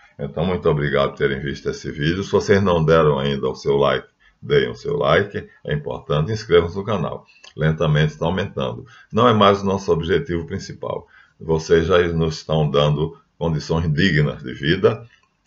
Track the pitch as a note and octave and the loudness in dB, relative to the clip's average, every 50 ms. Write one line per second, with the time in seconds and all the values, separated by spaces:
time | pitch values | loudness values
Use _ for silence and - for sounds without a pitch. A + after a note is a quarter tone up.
0 | _ _ _ - C#2+ - - D#2 D#2+ F#2+ F2+ F2 - G2 D#2+ D2 D2 C#2 C2+ C#2 | _ _ _ -12 -10 -8 -6 -4 -4 -2 -2 0 0 0 0 0 0 0 0 0
1 | C#2 C#2+ - - D2 C#2 C2+ C2+ C#2 C#2 C2+ - - C#2+ B1+ - - C#2+ B1+ - | 0 -2 -2 -2 -2 -2 -2 -4 -6 -8 -8 -6 -6 -8 -8 -8 -8 -10 -6 -4
2 | D2 D#2+ F2 G2 G2 - G#2 G2 - - G2+ G2 G2+ F#2 F2 E2 D#2 D#2 E2 E2 | -2 -2 -2 -2 -2 0 0 0 2 4 2 4 4 2 2 2 4 4 4 6
3 | D#2+ D2+ C#2+ C2+ C#2 C#2+ C#2 C2+ C2 C2 C2 - - D2 C#2 C#2 C#2+ C#2 C2 C2 | 6 4 2 0 0 -2 -2 -2 -4 -6 -6 -4 -2 0 2 2 2 2 0 0
4 | - _ _ _ _ _ _ _ - - C#2+ C#2 C2 B1 - - - - - B1+ | -4 _ _ _ _ _ _ _ -4 0 0 2 2 0 -6 -8 -8 -6 -4 -2
5 | B1+ C#2+ D#2+ F#2+ G2+ - - G2 - - _ _ - - D2 D2+ C#2+ C2 B1+ C2 | 2 2 4 2 2 0 -6 -10 -12 -12 _ _ -8 -6 -6 -4 -4 -6 -8 -8
6 | - - D2+ D2 D#2 F#2 A2+ G#2+ - - E2+ E2+ E2+ - F2 G2 G2 A2 G#2+ F2+ | -4 -2 0 0 0 0 -2 -4 0 4 4 4 4 2 -4 -6 -6 -4 -4 -4
7 | D#2 - - - - _ _ _ - - - - D2+ D#2 D#2+ - E2+ D#2 D2+ E2+ | -4 -6 -8 -10 -14 _ _ _ -20 -14 -6 -2 0 0 2 2 2 2 4 4
8 | D#2+ D#2 - - E2 E2 F2+ F#2+ E2+ - - C#2+ C2+ B1 A#1 A#1 - - - - | 2 0 0 -2 -2 -2 -2 -2 -4 -4 -6 -6 -6 -6 -6 -10 -14 -18 -20 -20
9 | - - - G#2+ B2 B2 A2+ G#2+ G2+ G2+ G2+ F#2+ G2 G2 F#2+ F#2+ - F#2 E2+ D#2+ | -14 -6 0 2 2 4 4 6 6 6 6 4 2 -2 -2 -2 0 0 0 0
10 | E2 E2+ F#2+ D#2+ D2+ - F2 E2 E2 D#2+ F#2 G2 - - - - - - - - | 0 0 0 0 0 -2 -4 -6 -6 -6 -8 -10 -10 -10 -14 -10 -10 -8 -8 -10
11 | - _ _ - _ _ _ - - D#2+ D#2+ D#2 - - F2 E2 E2 E2 F#2 F2+ | -10 _ _ -20 _ _ _ -10 -4 -2 -2 0 2 2 2 2 4 4 2 2
12 | F2+ E2+ E2 D#2+ E2 D#2+ D#2 - - - D#2 D#2 D#2 D2 C#2 C#2+ D2 D2 D2 D2 | 2 2 0 0 -2 -2 -2 -6 -4 -2 0 2 2 2 2 2 2 2 2 0
13 | D#2 D#2 - - _ _ _ - E2+ E2 D#2+ D2 - - E2+ E2 E2+ E2 D2 D2 | -2 -4 -6 -12 _ _ _ -6 -4 -4 -4 -4 -4 -2 -2 -2 0 0 0 2
14 | F#2+ F#2+ D#2 D2+ D2 C2+ B1 A#1 - B1+ B1 B1 E2+ F2 E2+ - G2 A#2 B2 A#2+ | 2 2 2 2 0 0 -2 -6 -10 -12 -10 -6 -2 -2 0 2 2 0 0 -2
15 | A#2+ - _ _ _ _ _ _ _ | -10 -18 _ _ _ _ _ _ _